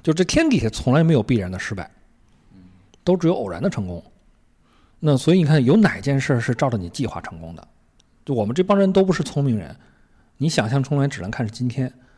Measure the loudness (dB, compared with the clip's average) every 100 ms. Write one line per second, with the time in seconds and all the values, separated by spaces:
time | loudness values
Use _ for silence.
0 | -2 0 2 2 2 2 0 -2 0 4
1 | 4 2 2 0 -2 -8 -8 -10 -12 _
2 | _ _ _ _ _ -20 -20 _ _ _
3 | -2 2 2 0 -4 -4 -4 -4 -6 -8
4 | -14 _ _ _ _ _ _ _ _ -4
5 | 0 2 4 4 4 4 4 4 4 0
6 | -2 -2 0 0 0 0 0 -2 -6 -8
7 | -8 -8 -14 -14 -16 -16 -20 _ _ _
8 | _ _ -6 -2 -2 0 2 4 4 4
9 | 2 0 -2 -2 0 0 -4 -16 _ _
10 | _ _ _ -4 -2 0 0 -2 0 0
11 | -2 -4 -10 -6 -6 -4 -6 -4 -6 -8
12 | _